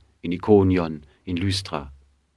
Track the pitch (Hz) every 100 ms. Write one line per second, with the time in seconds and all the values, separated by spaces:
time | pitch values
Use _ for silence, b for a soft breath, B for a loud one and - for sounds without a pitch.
0 | _ _ 87 87 - 104 95 92 82 78
1 | 71 b - 87 98 95 - 76 69 69
2 | _ _ _